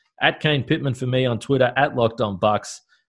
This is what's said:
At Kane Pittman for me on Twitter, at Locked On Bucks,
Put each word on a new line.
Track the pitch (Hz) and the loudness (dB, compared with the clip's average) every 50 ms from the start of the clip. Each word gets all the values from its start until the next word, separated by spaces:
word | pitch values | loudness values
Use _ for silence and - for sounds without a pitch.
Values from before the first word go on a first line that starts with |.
| _ _ _ - | _ _ _ -2
At | - 160 - - | 0 0 0 0
Kane | - 156 151 139 | 0 0 0 0
Pittman | 120 - 151 160 139 139 123 | 0 -2 -2 -2 -2 -4 -4
for | - 131 | -4 -4
me | 123 127 127 131 | -2 0 0 0
on | 123 117 104 | 0 -2 -2
Twitter, | - - 139 131 127 120 - | -2 0 2 2 2 2 2
at | 131 143 151 131 | 2 0 0 2
Locked | 127 117 110 113 - | 2 0 0 0 -2
On | 117 104 101 87 | -4 -4 -2 0
Bucks, | 110 107 104 101 - - - - _ _ _ _ _ | 2 2 2 0 -2 -8 -16 -18 _ _ _ _ _